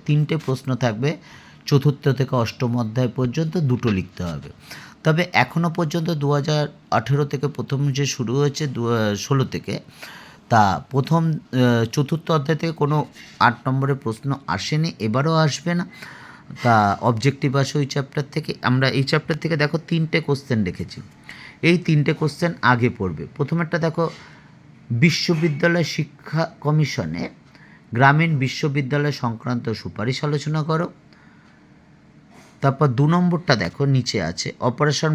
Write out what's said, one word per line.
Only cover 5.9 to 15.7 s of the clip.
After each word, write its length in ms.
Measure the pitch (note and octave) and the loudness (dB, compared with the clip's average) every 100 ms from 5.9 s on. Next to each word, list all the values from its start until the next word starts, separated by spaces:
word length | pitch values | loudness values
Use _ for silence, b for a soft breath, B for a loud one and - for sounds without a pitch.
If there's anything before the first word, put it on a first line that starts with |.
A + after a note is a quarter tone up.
| E3+ D#3+ | -2 -2
দু 180 | D#3 C#3+ | 0 0
হাজার 320 | C#3+ C#3+ D3+ D3 - - | 0 2 0 -2 -6 -2
আঠেরো 340 | A2 A2 C#3+ C#3+ | 0 2 0 0
থেকে 220 | C#3 C#3+ | -2 -4
প্রথম 320 | - A2 C3+ C#3+ | -4 -6 -2 0
যে 140 | C3+ C#3 | 0 -2
শুরু 280 | - A2 C3 | -2 -2 0
হয়েছে, 260 | C#3+ C3+ D3+ | 0 0 -4
দু-, 220 | A#2 A#2 | -2 0
আহ, 260 | A#2 G#2+ G2+ | 2 2 -2
ষোলো 300 | - C#3 C3 | 0 0 0
থেকে, 280 | F2 - - - B B B B B - | -4 -6 -8 -10 B B B B B 2
তা 140 | A#2 G2+ E2 - | 4 4 2 -2
প্রথম, 320 | C3 C3+ E3 E3 | -2 2 2 2
আহ, 520 | D3+ - B2+ B2 A#2+ A2+ | -2 -2 2 4 4 2
চতুর্থ 360 | C3 C3+ D#3+ - | 0 0 -2 0
অধ্যায় 260 | D#3+ C#3 D#3 | 0 0 -2
থেকে 160 | E3 | -2
কোনো 240 | D#3 C#3+ D3+ C3+ B B B | -2 0 0 -2 B B B
আট 160 | A#2 A#2+ - | 2 2 0
নম্বরের 280 | C3 C3+ C#3 | 0 0 -2
প্রশ্ন 340 | A2+ A2 C#3 C3+ - | -4 -6 -4 -6 -4
আসেনি, 420 | F#2 - D3+ E3 - | -4 -2 -2 -2 -2
এবারও 340 | A2 A#2+ D3+ | -2 0 2
আসবে 380 | D#3+ D#3 - F3 | 4 2 0 -2